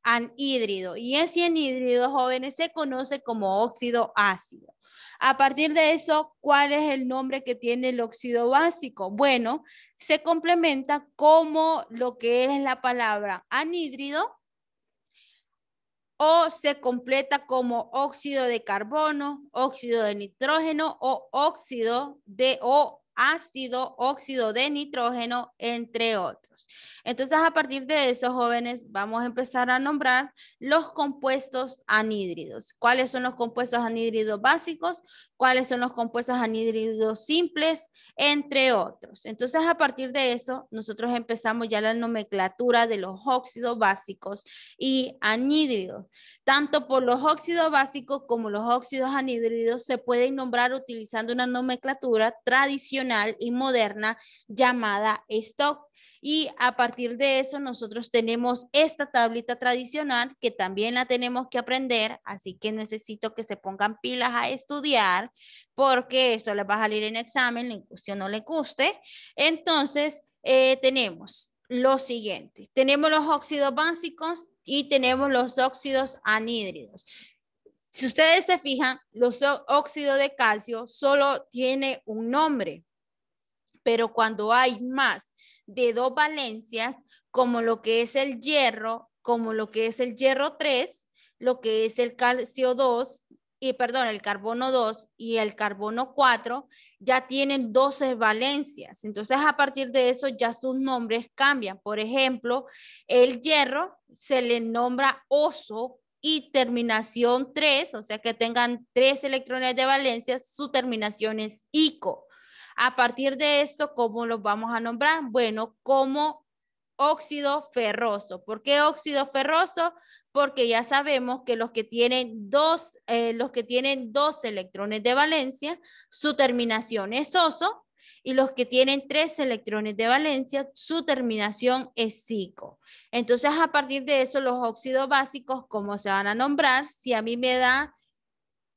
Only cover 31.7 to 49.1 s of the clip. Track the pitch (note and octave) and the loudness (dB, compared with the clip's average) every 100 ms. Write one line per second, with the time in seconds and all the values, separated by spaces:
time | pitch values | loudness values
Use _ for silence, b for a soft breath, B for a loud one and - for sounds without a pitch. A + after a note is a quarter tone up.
31.7 | - - G#3+ A3 G#3+ F#3+ E3 - A2 - | -10 0 2 2 -2 -4 -6 -10 -14 -16
32.7 | - A#3+ B3+ B3+ B3+ B3+ B3+ A#3 A#3 B3 | 0 2 4 2 -2 -4 -4 -4 -4 -2
33.7 | A#3+ A3+ A3+ A3+ A3 G#3+ G#3 B3 E4 F4 | -2 -2 -2 -2 0 -2 2 2 2 -2
34.7 | D#4+ E4+ E4+ b b b _ B3+ B3+ B3+ | -6 -6 -6 b b b _ 2 2 0
35.7 | B3 B3 B3 A#3 A#3 B3 B3 A3+ A3 A3+ | -2 -2 -4 -4 -4 -2 -2 -2 0 -2
36.7 | A3 A3 A3 A3 A3 - D#4+ F4 D#4 D#4+ | -2 -2 0 -2 -2 -2 0 0 0 0
37.7 | D#4+ - b b - C#4+ D4 C#4+ C#4 C4 | 0 -8 b b 0 2 2 0 2 4
38.7 | A3 E3+ - - G3+ G#3+ G#3+ B3 D#4 E4 | 2 0 -8 -20 -16 -14 -6 -2 0 2
39.7 | E4+ D4 C4+ C4 C4+ C4 A#3+ A#3+ B3+ - | 2 0 0 -6 0 0 -2 -6 -10 -8
40.7 | A3 A3 G#3 A#3+ A#3+ A#3 A3+ A3+ A#3 A3+ | -12 -10 -6 -4 -4 -4 -4 -2 -2 -2
41.7 | G#3+ A3 A#3 A#3 A3+ G#3 G3+ F#3 - B3 | 0 0 -2 -2 -4 -4 -2 -2 0 4
42.7 | A#3 A#3 G#3+ F#3 F#3+ B3+ B3+ B3+ A#3 A#3+ | 4 4 0 -4 -6 0 0 -2 -6 -4
43.7 | A#3 G#3 G3 - F#3+ F#3+ G3+ B B B | 2 2 0 -6 -14 -12 -12 B B B
44.7 | B C4+ C4 C4 - G#3 A3 C4+ D4+ D4+ | B 0 0 -2 -2 -2 0 2 2 2
45.7 | A3+ F#3 - F#3 B B B - C#4 D4 | 0 -4 -10 -16 B B B 2 2 2
46.7 | D4+ - C4 B3 B3 D4+ D4+ - E4+ D#4+ | -2 2 0 2 2 2 0 0 0 2
47.7 | D4 C#4 C#4+ B3 C#4 C#4 A#3 A3 G#3 A#3 | 2 0 -4 -6 -6 -2 -4 -2 -4 0
48.7 | B3 B3 C4+ B3+ | 0 0 -4 -2